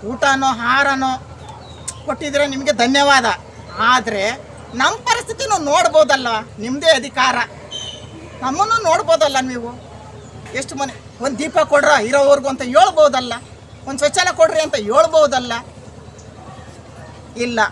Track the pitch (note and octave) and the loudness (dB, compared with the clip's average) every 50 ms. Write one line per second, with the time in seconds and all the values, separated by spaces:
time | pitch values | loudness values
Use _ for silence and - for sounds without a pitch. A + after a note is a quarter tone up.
0 | G3 G#3 B3+ A3+ - C#4 C4+ C4+ C4+ C4+ B3 A3 A#3 A#3+ B3+ C#4 C#4+ C#4 C#4 C4+ | -8 -8 -4 0 2 2 2 2 0 0 -2 0 0 0 2 2 2 2 0 0
1 | C4+ C4 B3+ B3+ - - - - - - - - - - - - - - - - | -2 -4 -4 -6 -10 -16 -20 -18 -18 -18 -18 -18 -18 -20 -20 -16 -14 -14 -14 -12
2 | - - C4 - D#4+ D4 C#4 C#4+ D4 C#4 C4+ C4+ C#4 D4 D4 - A#3+ B3 C4+ C#4+ | -8 -8 -8 -6 -6 -4 0 0 0 0 -2 -4 -2 -2 2 2 2 2 4 2
3 | C#4+ C#4+ C#4 C4 A#3 A3+ F#3 - - - - - - - - F#3+ A3 A#3 B3+ B3+ | 4 6 4 4 4 2 -4 -4 -8 -20 -20 -20 -20 -16 -6 -2 2 2 2 2
4 | A3 A3+ G#3+ G3+ F#3+ G#3+ B3 C#4+ - - - - - - - A#3+ C4 E4 G#4+ A4+ | 0 -2 -4 -2 -2 -4 -4 -6 -14 -20 -20 -20 -18 -14 -4 0 0 0 0 -2
5 | - B4 A#4+ A#4 - - A4+ - C5+ A4 G#4 F4+ D4+ C#4+ D4 F4+ F4 E4+ D4 D#4 | -2 -2 -2 -2 -2 -8 -8 -8 -4 -2 -2 -2 0 0 2 2 2 4 4 4
6 | D4+ B3 C#4+ C4+ B3+ A#3+ A3+ G#3+ A3+ - - - G#3 A#3+ C4 D4 D#4 D#4+ D#4+ C4 | 4 4 2 0 0 -4 -4 -4 -6 -10 -14 -12 -10 -8 -8 -2 2 2 2 2
7 | A#3 C#4 - C4+ B3+ C4 B3 A#3+ A#3 - - - - - - - - - - - | 0 -4 -2 0 0 0 0 -2 -4 -6 -10 -20 -18 -16 -14 -14 -14 -14 -16 -16
8 | - - - - - - - - B3+ B3+ C#4 E4 G4+ G#4 - A#4 G#4+ E4 D#4+ F#4 | -18 -18 -18 -18 -18 -18 -16 -8 -6 -6 0 0 0 2 2 0 2 2 0 0
9 | G#4+ - E4 D#4 D#4 C#4+ C4+ C4 C4 B3+ B3+ A#3+ A#3 A#3+ B3 A#3+ - - - - | 2 2 2 4 4 2 2 -2 -2 -2 -6 -8 -10 -10 -14 -14 -18 -18 -20 -18
10 | - - - - - - - - - - - B3+ C4+ - D#4 C4+ C#4 C4 A#3 - | -18 -18 -18 -18 -20 -18 -20 -18 -18 -10 -8 -8 -8 -8 -6 -6 -6 -6 -8 -14
11 | - - - - A#3+ C#4 C4+ G3+ D4 D#4 - E4+ D4+ - D4 C#4+ C#4 D4+ D4 C4 | -20 -20 -14 -6 -6 -6 -4 -4 -6 -2 0 0 2 4 2 2 4 4 4 2
12 | G#3 A3+ C4+ C#4+ C#4 C#4 C#4+ C#4 B3 C#4 C4 C4 C#4 B3 B3+ D4+ F#4 F#4+ F4+ D#4 | 2 2 2 2 6 6 4 4 2 -4 -6 -4 -6 2 6 6 6 6 6 4
13 | D4+ C#4+ B3 C4 B3+ A#3+ A#3 A#3+ - - - - - - - - - C4+ C4+ C4 | 4 4 4 0 -4 -4 -10 -10 -12 -18 -20 -20 -20 -20 -20 -18 -12 -10 -4 -2
14 | D4 D4 C#4+ F#4+ F4+ F4+ F4+ F4+ D#4+ D#4+ D#4+ D#4+ D#4 D4+ - B3+ G#3 G3+ A#3 C#4+ | -2 0 2 2 0 0 4 4 4 4 4 0 -2 0 -2 -4 -2 2 4 4
15 | D#4+ D#4+ D#4+ D#4+ D4+ C#4 C4+ B3+ B3 A#3+ A3+ A#3 A#3 - - - - - - - | 4 4 4 4 4 4 2 -2 -2 -4 -6 -8 -8 -12 -20 -20 -20 -20 -20 -20
16 | - - - - - - - - - - - - - - - - - - - - | -20 -20 -20 -20 -20 -20 -20 -20 -20 -20 -20 -20 -20 -20 -20 -20 -20 -20 -20 -20
17 | - - - - - - - A#3 A#3+ B3 A#3+ A3+ G#3+ - | -20 -20 -20 -20 -20 -18 -6 -6 -4 -4 0 0 -2 -2